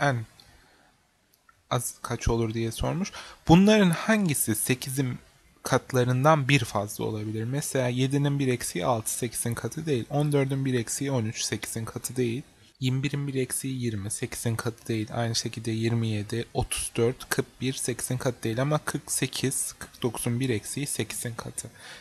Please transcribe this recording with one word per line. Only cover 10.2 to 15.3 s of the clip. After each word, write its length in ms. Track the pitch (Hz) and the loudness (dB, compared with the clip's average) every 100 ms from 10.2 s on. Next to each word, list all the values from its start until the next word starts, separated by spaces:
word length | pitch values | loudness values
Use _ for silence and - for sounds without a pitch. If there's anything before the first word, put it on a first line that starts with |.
| 147 | 2
dördün 320 | 143 135 135 | 2 2 0
bir 100 | 135 | 0
eksiği 360 | 123 113 - 139 | 0 0 -4 -2
on 140 | 131 | 0
üç, 180 | 107 - | -2 -4
sekizin 420 | - 107 - 113 | -4 -4 -4 -6
katı 320 | 113 - - 123 | -6 -8 -6 -2
değil. 260 | 120 123 - _ - _ | 0 -2 -8 _ -20 _
Yirmi 220 | 127 131 | -2 0
birin 260 | 139 139 143 | -2 -2 -2
bir 60 | |
eksiği 500 | 131 123 - 135 131 | -2 -2 -4 -4 -4
yirmi, 260 | 120 107 104 | -2 -4 -6
sekizin 460 | - 117 - 117 113 | -6 -6 -4 -4 -2
katı 320 | 120 - - | -4 -6 -4
değil. 200 | 113 110 | -4 -2
Aynı 220 | 120 117 | -4 -2